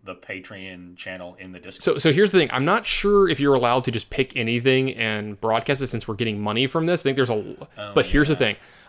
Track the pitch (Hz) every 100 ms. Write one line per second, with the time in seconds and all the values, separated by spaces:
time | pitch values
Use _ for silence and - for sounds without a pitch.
0 | 95 90 - 95 92 101 95 90 87 90
1 | 95 92 90 90 92 90 95 - - 143
2 | 160 147 202 185 151 127 147 220 - -
3 | 202 202 185 131 143 135 120 127 123 110
4 | - - 131 131 113 120 131 131 131 -
5 | 113 107 104 101 113 113 123 135 127 113
6 | - 104 113 104 104 110 131 165 160 175
7 | 139 131 123 107 98 - - - 104 156
8 | - 147 147 147 117 - - -